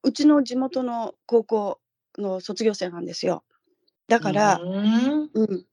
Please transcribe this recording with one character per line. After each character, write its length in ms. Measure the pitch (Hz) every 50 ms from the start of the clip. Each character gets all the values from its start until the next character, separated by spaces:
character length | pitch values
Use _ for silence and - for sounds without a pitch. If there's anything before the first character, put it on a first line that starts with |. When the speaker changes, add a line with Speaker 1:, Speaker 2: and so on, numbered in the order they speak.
| -
Speaker 1:
う 100 | 269 226
ち 140 | - 294
の 160 | 302 302 294 269
地 140 | 233 247
元 260 | 254 262 262 - 262 254
の 320 | 247 240 233 226 220 - _ _
高 180 | - 233 233 220
校 360 | _ 226 214 202 196 - _ _ _ _ _ _ _ _ -
の 220 | 208 196 185 185
卒 240 | 180 - 208 - 220
業 100 | 220 208
生 160 | - 185 180
な 100 | 175 175
ん 40 | 175
で 100 | 175 170
す 100 | - -
よ。 200 | 180 170 - _ _ _ _ _ _ _ _ _ _ _ _ _ _
だ 100 | 226 233
か 140 | - 208 196
ら、 240 | 202 214 208 185
Speaker 2:
う 100 | - 175
ー 480 | 180 190 196 208 214 220 226 254 269 294
ん。 160 | 302 302 302 _
Speaker 1:
う 120 | 220 220
ん。 220 | 214 196 180 - _